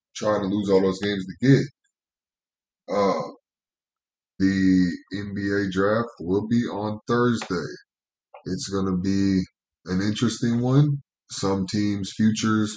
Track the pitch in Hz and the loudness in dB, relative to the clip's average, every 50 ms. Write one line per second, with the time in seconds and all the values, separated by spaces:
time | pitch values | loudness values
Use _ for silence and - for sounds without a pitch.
0 | _ _ _ - 110 107 107 101 101 95 101 104 98 98 98 95 98 95 92 92 | _ _ _ -6 -2 -2 0 0 -2 -2 -2 -2 0 2 4 4 4 2 0 -2
1 | 101 101 104 98 92 95 90 - 120 131 139 - 143 - - _ _ _ _ _ | -2 -4 -4 -4 -6 -8 -8 0 4 6 6 6 4 0 -8 _ _ _ _ _
2 | _ _ _ _ _ _ _ _ _ _ _ _ _ _ _ _ _ - 95 101 | _ _ _ _ _ _ _ _ _ _ _ _ _ _ _ _ _ -4 -2 0
3 | 101 95 - - - - - - _ _ _ _ _ _ _ _ _ _ _ _ | 2 2 2 0 -4 -8 -12 -16 _ _ _ _ _ _ _ _ _ _ _ _
4 | _ _ _ _ _ _ _ - 95 98 98 95 95 95 92 92 90 87 80 - | _ _ _ _ _ _ _ 0 0 2 2 4 4 4 6 6 4 2 0 -6
5 | - _ 95 101 101 101 95 98 101 101 101 101 101 95 90 95 98 101 107 113 | -10 _ -10 -10 -8 -8 -8 -6 -4 -2 -2 -2 -2 -2 0 0 2 2 2 0
6 | 117 - - - 80 87 95 104 104 110 117 120 120 85 87 101 104 107 107 107 | -2 -4 -8 -10 -4 -2 -2 -2 0 0 0 0 0 -2 -4 -6 -6 -6 -6 -8
7 | - - 120 120 120 123 117 107 - - 92 85 73 - - - - _ _ _ | -4 -2 0 2 2 2 0 0 -2 -4 -4 -4 -4 -6 -10 -14 -18 _ _ _
8 | _ _ _ _ _ _ - - - - 92 92 - 95 98 98 95 98 92 90 | _ _ _ _ _ _ -20 -16 -10 -8 -8 -8 -6 -6 -4 -2 -2 -2 -2 -2
9 | 92 98 98 98 98 98 95 95 92 - _ _ _ _ _ _ _ - 90 92 | -2 0 0 2 2 2 2 2 0 -2 _ _ _ _ _ _ _ -4 -4 -2
10 | 98 107 104 - 120 113 - - - 117 117 120 120 127 131 143 147 147 143 139 | -2 -2 -2 0 -2 -2 -2 -2 -2 -2 0 0 0 2 4 4 4 4 2 -2
11 | - _ _ _ _ _ - - - 98 98 98 92 87 - 104 104 101 101 101 | -6 _ _ _ _ _ -10 -4 -2 -2 0 -2 -2 -2 -2 0 0 0 -2 -4
12 | 95 95 - - 110 110 107 - 117 110 107 107 107 104 - | -6 -8 -2 0 2 2 2 2 0 0 2 2 0 -2 -4